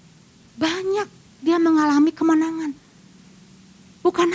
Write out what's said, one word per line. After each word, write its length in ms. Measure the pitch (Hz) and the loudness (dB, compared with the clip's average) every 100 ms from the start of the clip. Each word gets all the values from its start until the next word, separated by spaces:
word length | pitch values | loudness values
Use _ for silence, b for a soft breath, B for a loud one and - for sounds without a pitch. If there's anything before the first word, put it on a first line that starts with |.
| - - - - - - | -20 -20 -20 -20 -18 -6
banyak 500 | 320 359 381 403 392 - - - | -4 -4 -4 -4 -6 -12 -20 -6
dia 220 | 277 339 | -2 0
mengalami 500 | 330 320 302 285 302 | 2 2 2 2 2
kemenangan. 640 | - 320 311 330 320 311 269 - - - - - - - - - - - - | 2 0 2 0 -4 -8 -10 -18 -20 -20 -20 -20 -20 -20 -20 -20 -20 -20 -4
Bukan 260 | 359 359 349 | -2 0 -2